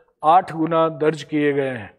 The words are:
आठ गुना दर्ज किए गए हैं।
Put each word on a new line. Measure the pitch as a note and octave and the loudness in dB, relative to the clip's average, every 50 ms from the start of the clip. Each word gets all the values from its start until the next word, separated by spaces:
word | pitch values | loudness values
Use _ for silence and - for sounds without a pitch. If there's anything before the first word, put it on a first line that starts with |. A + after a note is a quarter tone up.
| _ _ _ _ D3+ | _ _ _ _ 2
आठ | D3+ E3+ F#3+ F#3 F3+ | 4 4 4 2 0
गुना | D#3 D#3+ D#3+ D#3+ E3 E3 D#3+ D#3+ | -4 -4 -2 0 2 2 0 0
दर्ज | D#3 C#3 D3+ D#3 D#3+ D3 C#3 | -2 -2 -2 -2 -2 -2 -6
किए | - D#3 D3 D3 D3 C#3 | -6 -2 0 0 0 0
गए | C#3+ C3+ C3 | 0 -2 -4
हैं। | B2+ A2+ G2+ - - | -6 -8 -12 -16 -20